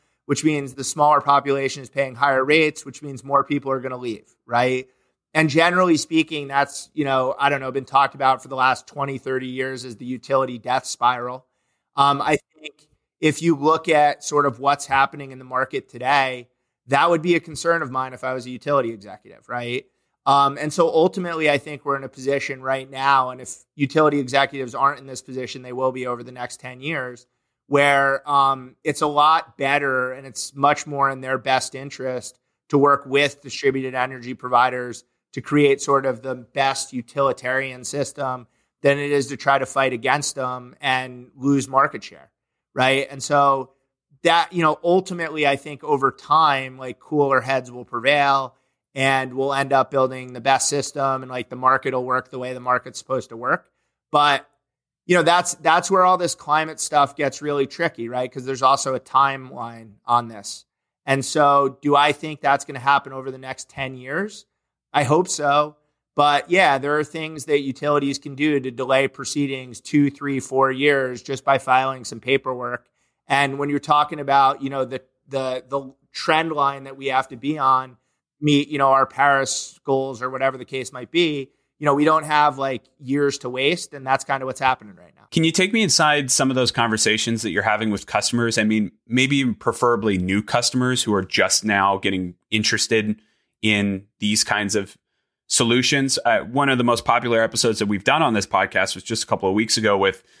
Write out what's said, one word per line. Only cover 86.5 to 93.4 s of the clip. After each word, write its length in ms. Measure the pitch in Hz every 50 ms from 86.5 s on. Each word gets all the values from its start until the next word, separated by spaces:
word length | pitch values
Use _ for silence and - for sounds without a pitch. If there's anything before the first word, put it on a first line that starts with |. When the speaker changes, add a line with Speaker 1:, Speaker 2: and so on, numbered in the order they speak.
| 131
Speaker 2:
those 160 | 127 127 113
conversations 720 | - - 120 117 110 107 - 107 107 110 - 117 117 113 107
that 80 | 110
you're 100 | 85 98
having 300 | 98 110 107 107 110 110
with 160 | 104 98 - -
customers? 500 | - 107 104 - - 120 120 117 113 -
I 60 | 107
mean, 280 | 107 110 110 104 - - _ _
maybe 300 | - 113 127 131 135 143
even 180 | 139 135 123 107
preferably 640 | - - 123 113 - - 120 120 110 107 110 101 92
new 240 | 90 92 95 104
customers 640 | 107 - - 123 120 - - 127 123 127 127 120 -
who 100 | 117 104
are 100 | 98 95
just 400 | - - - 95 95 - - -
now 340 | 107 104 101 95 98 98 95
getting 360 | - 101 95 92 92 90 87 - _ _
interested 720 | - 110 104 - 120 110 - - 113 110 107 107 107 - _ _ _ _